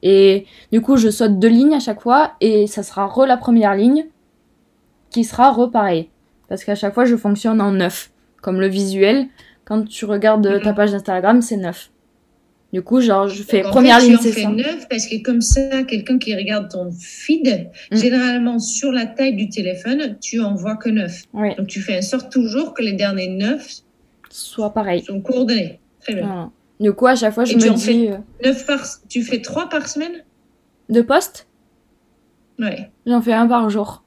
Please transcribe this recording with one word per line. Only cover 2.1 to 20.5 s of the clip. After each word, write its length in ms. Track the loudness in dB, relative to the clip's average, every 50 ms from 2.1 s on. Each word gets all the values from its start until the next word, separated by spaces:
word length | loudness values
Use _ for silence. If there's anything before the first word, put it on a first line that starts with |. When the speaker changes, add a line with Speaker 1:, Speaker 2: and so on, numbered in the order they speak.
| 4 4 4 2 0 _
Speaker 1:
et 260 | 0 2 4 4 2 2
ça 160 | -2 -8 -10
sera 240 | -8 -6 -4 -4 -4
re 180 | 2 0 2
la 120 | 2 2 0
première 360 | 2 2 4 4 4 4 2
ligne 320 | 4 4 4 4 2 0 -4 _ _ _ _ _ _ _ _ _ _ _ _ _ _ _ _ _ _ _ _
qui 140 | -4 -2 -2
sera 280 | -2 2 4 4 4
re 200 | 4 4 0 0
pareil. 380 | 2 0 0 2 0 -2 -4 _ _ _ _ _ _ _ _ _
Parce 160 | -10 -10 -4
qu'à 100 | -6 -6
chaque 180 | -4 -4 -4 0
fois, 120 | 2 2
je 100 | 2 2
fonctionne 460 | 2 0 -2 -2 0 0 0 0 2
en 100 | 2 2
neuf. 400 | 0 0 0 -2 -2 -6 -16 _ _ _ _ _ _ _
Comme 180 | -8 -6 -2 -2
le 80 | -2 -2
visuel, 600 | 0 -2 -4 -2 0 2 2 4 4 2 0 -4 _ _ -20 _ _ _ _
quand 220 | -4 -4 -4 -4 -4
tu 160 | -8 -12 -6
regardes, 400 | -4 -4 2 2 2 4 4 2
euh, 140 | 2 2 0
ta 100 | 0 -2
Speaker 2:
Mhm. 40 | 0
Speaker 1:
page 180 | 2 0 0 0
Instagram, 480 | -4 -4 -4 -4 0 2 4 4 4
c'est 140 | 2 0 -4 -6
neuf. 320 | -6 -8 -10 -12 -18 _ _ _ _ _ _ _ _ _ _ _ _ _ _ _ _ _ -8
Du 80 | -8 -4
coup, 160 | 0 0 2
genre, 260 | 4 4 2 2 2 0
je 140 | -4 -8 -6
fais 180 | -2 0 0
Speaker 2:
Donc, 60 | 0 2
en 80 | 4
Speaker 1:
première 240 | 4 6 6 6 6
Speaker 2:
fait, 80 | 8 8
Speaker 1:
ligne, 60 | 6
Speaker 2:
tu 40 | 6
en 20 | 6
Speaker 1:
c'est 80 | 2 -2
Speaker 2:
fais 100 | 0 -2
Speaker 1:
ça. 60 | -2
Speaker 2:
neuf 380 | -2 -2 -2 -4 -6 -8 -8 -8
parce 180 | -8 -8 -6 -8
que 160 | -8 -8 -4
comme 180 | -2 -2 -2
ça, 420 | 0 0 0 0 0 -2 -2 -4 -4
quelqu'un 340 | -4 -6 -8 -4 -2 -2 -2
qui 160 | -2 -4 -6
regarde 340 | -6 -4 -4 -4 -6 -6 -8
ton 220 | -10 -10 -10 -10
feed, 800 | -10 -14 -16 -20 -20 -18 -2 -2 -2 2 2 0 0 0 -4 -10 -18 -20 -12 -2
Speaker 1:
Mm. 40 | -2
Speaker 2:
généralement 640 | 2 2 2 2 2 0 0 0 0 -2 -2 -2 -4
sur 320 | -6 -6 -8 -4 -4 -2
la 140 | -2 -2 -4
taille 300 | -6 -4 -2 -2 -2 0
du 120 | -2 -6 -6
téléphone, 680 | -6 -6 -6 -6 -8 -8 -6 -4 -4 -4 -4 -6 -8 -10
tu 200 | -12 -8 -6 -4
en 120 | -4 -4